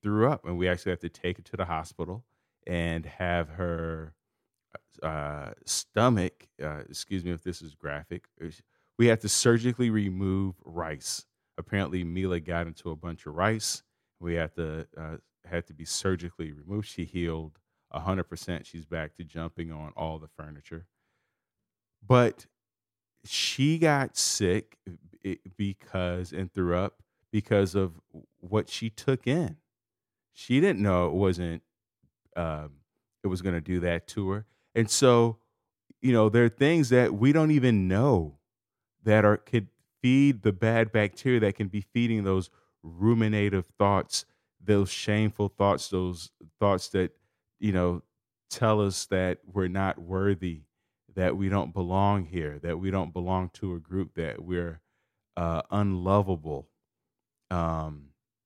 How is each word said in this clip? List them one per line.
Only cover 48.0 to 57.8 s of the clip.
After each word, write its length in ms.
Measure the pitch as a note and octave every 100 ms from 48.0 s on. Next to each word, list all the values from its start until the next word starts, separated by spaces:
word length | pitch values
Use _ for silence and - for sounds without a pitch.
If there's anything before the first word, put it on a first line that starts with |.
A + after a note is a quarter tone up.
| _ _ _ _ -
tell 280 | - A2 G#2+
us 280 | G2+ F#2 -
that 320 | F#2 F#2 F2+ -
we're 160 | G2 F#2
not 300 | F#2+ F#2+ -
worthy, 640 | E2+ F#2+ G2+ F#2+ F2+ D#2 _ _ _ _ _ F#2+
that 200 | F2+ F2+
we 140 | F#2+
don't 240 | G2 D2
belong 520 | F#2 F2 F#2+ G2+ G2+ D#2+
here, 340 | F2 D2+ D2
that 160 | E2 E2
we 140 | F#2+
don't 200 | F#2+ E2
belong 380 | F2+ F2+ F#2 F2+ -
to 180 | F#2+
a 60 | F2
group, 340 | D#2 F#2 F2+
that 300 | F2 D#2+ A1
we're, 360 | E2+ F2 E2+ D#2+ _ _ _ _ _ F2
uh, 280 | E2+ E2 -
unlovable. 1000 | G2+ G2+ F#2 F2+ G#2 F#2+ E2+ D#2 C#2 - _ _ _ _ _ _ _ -
Um, 600 | F2+ E2 D#2+